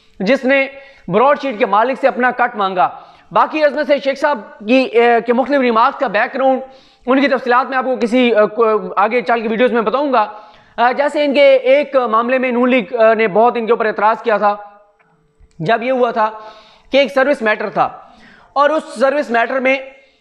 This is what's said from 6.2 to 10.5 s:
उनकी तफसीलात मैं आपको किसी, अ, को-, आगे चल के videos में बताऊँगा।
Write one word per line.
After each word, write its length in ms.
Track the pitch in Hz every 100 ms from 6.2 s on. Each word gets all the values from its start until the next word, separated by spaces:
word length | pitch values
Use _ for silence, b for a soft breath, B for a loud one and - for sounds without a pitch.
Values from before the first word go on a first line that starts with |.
| 240 240 262 262 - b b b -
उनकी 200 | 262 269
तफसीलात 420 | 254 247 240 254
मैं 60 | 262
आपको 200 | 254 247
किसी, 340 | 220 247 240
अ, 140 | 208
को-, 480 | 208 214 226 214 185 180
आगे 240 | 208 247
चल 200 | 240 240
के 60 | 220
videos 240 | 220 247
में 120 | 233
बताऊँगा। 560 | 214 247 294 247 - - B